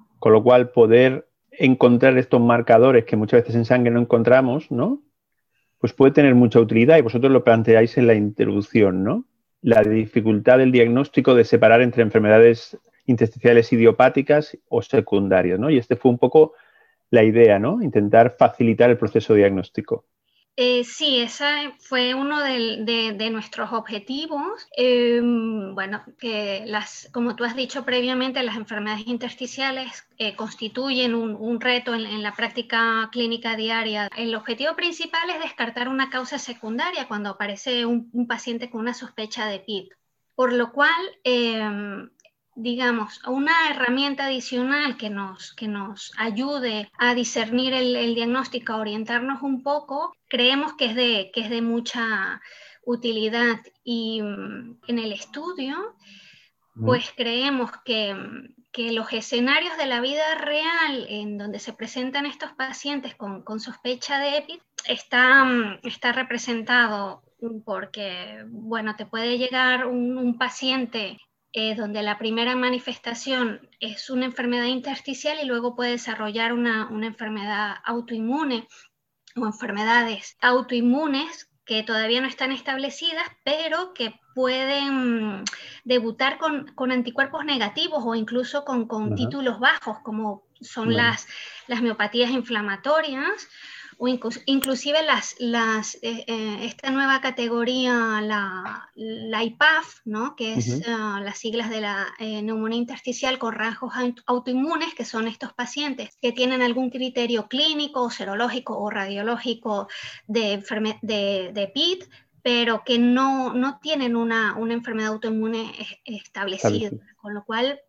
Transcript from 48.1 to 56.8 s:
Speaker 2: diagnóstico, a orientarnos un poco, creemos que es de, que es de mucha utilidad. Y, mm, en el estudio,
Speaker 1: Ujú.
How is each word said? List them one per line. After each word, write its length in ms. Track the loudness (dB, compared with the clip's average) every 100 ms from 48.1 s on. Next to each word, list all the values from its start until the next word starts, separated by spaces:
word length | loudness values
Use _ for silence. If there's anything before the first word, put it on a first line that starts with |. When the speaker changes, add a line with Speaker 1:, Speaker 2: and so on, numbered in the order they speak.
Speaker 2:
diagnóstico, 600 | -2 -2 -2 -4 -8 -8
a 20 | -6
orientarnos 640 | -6 -8 -6 -4 -4 -6
un 220 | -4 -4
poco, 500 | -2 -4 -4 -8 -8 -10 -8
creemos 460 | 0 0 0 -2
que 100 | -4
es 100 | -4
de, 360 | -2 -2 -2 -4
que 60 | -8
es 100 | -6
de 120 | -4
mucha 800 | -2 -4 -4 -6 -4 -4 -6 -10 -16 -20 -20 _
utilidad. 760 | -6 -6 -4 -4 -2 0 0 -2 -8 _
Y, 400 | -8 -6 -4 -6
mm, 560 | -8 -10 -12 -14 -16 -16 -8
en 120 | -6
el 120 | -6
estudio, 640 | -10 -14 -14 -12 -10 -8 -8 -10 -14 _ -20 _ _ _ _ _
Speaker 1:
Ujú. 100 | -6